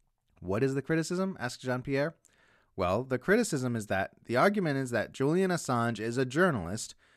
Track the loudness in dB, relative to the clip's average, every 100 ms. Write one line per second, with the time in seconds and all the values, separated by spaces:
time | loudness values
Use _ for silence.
0 | _ _ _ _ -2 2 2 0 0 -2
1 | 0 -2 -4 -4 -8 -6 -4 -4 -2 0
2 | 0 -4 _ _ _ _ _ -2 0 0
3 | 0 -2 2 2 2 -2 -2 -4 -2 -2
4 | -2 -6 -2 4 4 2 0 -2 0 -2
5 | -2 -2 0 2 2 0 0 0 0 -2
6 | -4 -2 0 2 2 2 -4 -6 -8 -16
7 | _